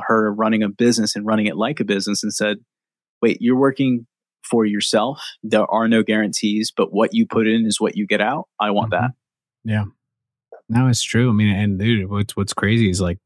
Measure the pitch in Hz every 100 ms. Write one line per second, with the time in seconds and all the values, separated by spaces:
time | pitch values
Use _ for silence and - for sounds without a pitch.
0 | - 113 107 104 110 110 104 98 120 117
1 | 104 101 107 110 107 78 113 - 104 98
2 | 104 101 107 - 104 104 _ _ _ _
3 | _ _ 113 - 117 127 139 135 135 120
4 | 120 _ _ _ - 117 107 104 - 110
5 | 120 143 - - 110 107 - 107 113 113
6 | 104 107 107 - 107 107 110 - 98 98
7 | - 113 107 120 110 113 110 - 107 -
8 | 101 104 107 156 - - 104 104 110 87
9 | 82 - _ _ _ _ 110 107 101 -
10 | _ _ _ _ _ - - 117 131 117
11 | - 120 123 107 107 98 104 92 110 110
12 | 95 101 104 - 95 - 101 117 104 90
13 | 87 85